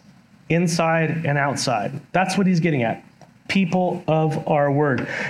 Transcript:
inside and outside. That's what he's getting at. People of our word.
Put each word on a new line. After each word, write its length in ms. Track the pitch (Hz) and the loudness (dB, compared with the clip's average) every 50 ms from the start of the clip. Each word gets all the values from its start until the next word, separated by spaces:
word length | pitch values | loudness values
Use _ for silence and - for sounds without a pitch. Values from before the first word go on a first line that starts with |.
| _ - - - _ _ _ - - - | _ -20 -20 -20 _ _ _ -16 -4 -2
inside 800 | 160 170 180 170 165 170 165 165 165 165 160 156 160 160 165 | 0 0 0 0 0 0 0 2 2 2 0 0 -2 -2 -2
and 140 | 156 143 143 | -2 0 0
outside. 600 | 139 143 123 - - 139 120 104 101 - - - - - | 0 0 -2 -2 -2 -2 -2 -2 -2 -4 -8 -10 -12 -4
That's 260 | - 180 190 185 - 196 | -2 0 0 0 0 2
what 80 | 196 | 2
he's 140 | 190 180 165 | 2 2 2
getting 240 | 165 175 151 131 117 | 2 2 0 0 0
at. 200 | 113 101 - - - - - - - - - _ - | -2 -2 -4 -10 -20 -20 -20 -20 -20 -20 -20 _ -2
People 560 | - 190 190 165 185 185 180 175 180 180 - - | 0 0 0 2 0 0 0 -2 -4 -4 -2 0
of 400 | 156 160 156 156 147 - - - | 0 2 2 0 -2 -2 -2 0
our 240 | 156 147 143 143 | 2 2 2 2
word. 360 | 139 143 151 143 127 117 - - - - - | 2 2 2 2 0 -2 -2 -6 -6 -8 -8